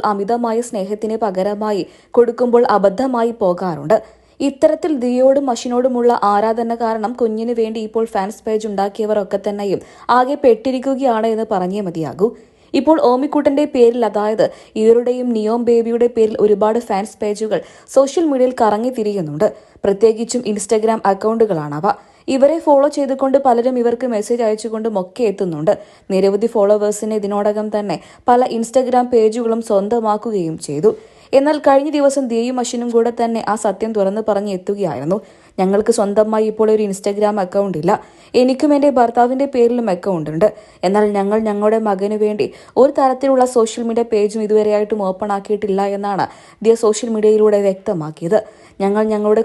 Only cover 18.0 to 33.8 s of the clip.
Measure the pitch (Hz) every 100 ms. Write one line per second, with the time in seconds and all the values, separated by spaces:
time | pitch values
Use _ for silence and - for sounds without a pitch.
18 | 277 359 330 269 254 254 220 208 240 247
19 | 208 202 156 147 202 - - _ 196 196
20 | 226 220 233 247 - 202 - 220 214 220
21 | 202 196 214 226 220 170 147 147 190 -
22 | - _ - 269 277 320 320 285 285 294
23 | 277 269 269 269 269 233 240 254 233 233
24 | 254 220 214 240 226 214 226 220 220 208
25 | 185 - 233 196 190 156 160 - - -
26 | - 190 196 202 226 226 202 208 208 208
27 | 220 220 202 202 208 208 214 208 208 160
28 | - - - 247 254 226 226 262 247 247
29 | 247 240 220 226 226 226 226 202 196 233
30 | 220 208 233 208 165 160 - 143 196 226
31 | - _ - 262 285 302 285 277 285 294
32 | 277 277 262 226 240 254 240 240 240 226
33 | 233 233 233 226 - 214 220 -